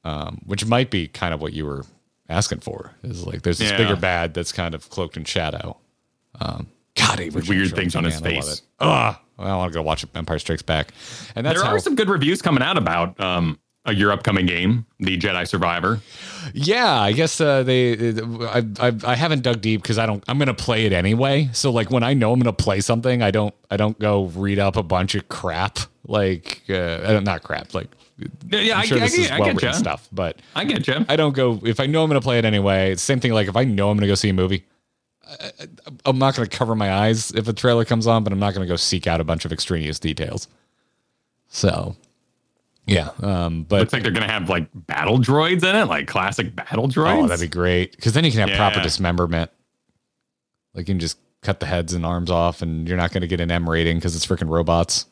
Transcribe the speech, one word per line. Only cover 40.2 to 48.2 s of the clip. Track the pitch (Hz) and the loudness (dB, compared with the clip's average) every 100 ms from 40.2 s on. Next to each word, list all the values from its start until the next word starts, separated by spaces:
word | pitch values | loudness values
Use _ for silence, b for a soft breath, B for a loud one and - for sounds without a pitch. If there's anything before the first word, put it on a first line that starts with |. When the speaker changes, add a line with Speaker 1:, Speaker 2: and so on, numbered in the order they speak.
| - - - _ _ _ _ _ _ _ _ _ _ | -6 -8 -12 _ _ _ _ _ _ _ _ _ _
Speaker 1:
So, | - - - 92 90 _ _ _ _ _ _ _ _ - | 0 0 0 -6 -10 _ _ _ _ _ _ _ _ 0
yeah, | 98 71 - | 0 0 -6
um, | 101 90 85 82 | -2 0 -2 -4
but | 78 104 | 0 2
Speaker 2:
Looks | - | 2
like | 131 | 0
they're | 110 | 0
gonna | 92 107 | 0 0
have, | 110 87 | -2 0
like, | 87 78 | -2 -2
battle | 87 - 73 80 127 | -10 -8 -4 2 2
droids | 120 143 160 185 | 4 4 4 2
in | 185 208 | 2 2
it, | |
like | 180 76 69 | 2 -2 -2
classic | 196 185 - 107 - | -2 -2 -2 -6 -8
battle | - 113 135 | -4 -2 0
droids. | 127 156 - | 2 2 2
Speaker 1:
Oh, | 277 | 2
that'd | 85 | 0
be | 85 | -2
great. | 85 90 90 90 - | 0 2 2 0 -2
'Cause | 120 | 0
then | 120 | 2